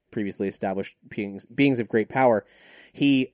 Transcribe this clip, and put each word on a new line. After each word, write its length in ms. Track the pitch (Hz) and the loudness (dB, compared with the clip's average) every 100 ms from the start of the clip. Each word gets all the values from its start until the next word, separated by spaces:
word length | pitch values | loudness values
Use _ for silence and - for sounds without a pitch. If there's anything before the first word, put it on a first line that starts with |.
| _ | _
previously 380 | - 101 - 98 | -6 -6 -4 -6
established 480 | - 101 95 98 - - | -4 -4 -4 -6 -12 -14
beings, 380 | - 101 98 - | -8 -8 -10 -10
beings 320 | 120 143 123 | 0 2 2
of 100 | 110 | 0
great 200 | 117 104 | -2 0
power, 360 | 131 131 107 - _ - - - | 2 2 2 -2 _ -20 -20 -20
he 400 | - 143 135 127 | -2 2 2 0